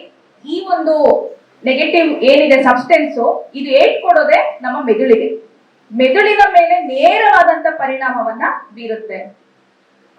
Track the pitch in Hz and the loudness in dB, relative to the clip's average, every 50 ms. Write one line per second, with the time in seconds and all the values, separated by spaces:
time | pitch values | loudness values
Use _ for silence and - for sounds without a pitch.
0 | - - _ _ _ _ _ _ _ 285 330 381 381 370 349 330 311 320 311 302 | -16 -20 _ _ _ _ _ _ _ -10 -8 -8 -4 -4 -4 -2 0 -2 0 2
1 | 285 240 - - - - - - _ _ _ _ - 254 262 269 311 320 - 349 | 2 2 2 0 -2 -8 -14 -18 _ _ _ _ -4 -4 -2 -2 -2 0 2 2
2 | 330 311 - - - 262 285 294 285 247 269 269 269 254 247 254 - - 339 311 | 2 2 0 0 2 4 4 4 4 4 2 2 4 2 0 0 0 0 2 2
3 | 294 262 285 262 - 226 240 240 - - _ 277 285 277 262 277 - 466 - - | 2 -2 -4 -2 -2 -2 -2 -4 -8 -12 _ -10 -6 0 2 4 4 4 2 0
4 | - 370 349 320 302 294 - - - - - - 247 254 262 294 269 240 208 - | 0 2 2 2 4 4 2 2 2 -2 -6 -8 -8 -8 -6 -6 -2 -2 0 0
5 | 254 - 226 - - - - - - _ _ _ _ _ _ _ _ _ 214 233 | 2 2 2 2 0 -4 -8 -10 -14 _ _ _ _ _ _ _ _ _ -4 0
6 | 254 262 262 403 403 427 415 415 403 392 370 349 339 339 349 359 359 359 262 269 | 0 2 2 2 2 2 4 4 2 2 2 -2 -2 -2 -2 -2 -2 -4 -4 2
7 | 311 349 381 440 440 415 403 370 339 339 320 311 - 320 311 - 269 262 262 262 | 2 2 2 4 2 4 4 4 4 2 2 0 -2 -6 -4 -4 -6 -6 -6 -6
8 | 262 262 247 240 220 226 220 233 330 - - - - - 214 226 233 220 220 220 | -6 -6 -6 -4 -6 -6 -6 -6 -6 -6 -6 -8 -12 -18 -20 -16 -10 -10 -10 -10
9 | 220 208 190 190 202 202 - _ _ _ _ _ _ _ _ _ _ _ _ _ | -10 -12 -12 -12 -14 -16 -18 _ _ _ _ _ _ _ _ _ _ _ _ _
10 | _ _ _ | _ _ _